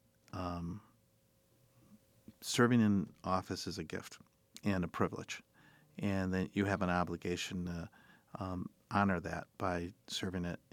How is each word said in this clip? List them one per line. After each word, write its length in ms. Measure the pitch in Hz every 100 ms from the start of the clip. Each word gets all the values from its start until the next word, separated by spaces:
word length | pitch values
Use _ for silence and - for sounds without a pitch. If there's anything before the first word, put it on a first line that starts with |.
| _ _ -
um, 480 | 95 90 87 85 104 - _ _ _ _ _ _ _ _ _ - - _ _ - -
serving 400 | - - 120 123
in 260 | 107 98 - -
office 420 | - 92 - 92 90
is 120 | 90
a 60 |
gift 340 | 78 92 - - - _ _ - 104
and 180 | 92
a 60 | 85
privilege, 520 | - 92 - - - - _ - - - -
and 340 | 101 98 92
that 160 | 95 92
you 120 | - 98
have 160 | 95
an 80 | 90
obligation 760 | 87 87 87 90 87 - 92 87
to, 240 | 85 85 - - - _ -
um, 260 | 92 92 - - _
honor 300 | 101 101 87
that 260 | 82 85 - -
by 360 | 95 87 87 - -
serving 360 | - 95 92
it 160 | 87 - _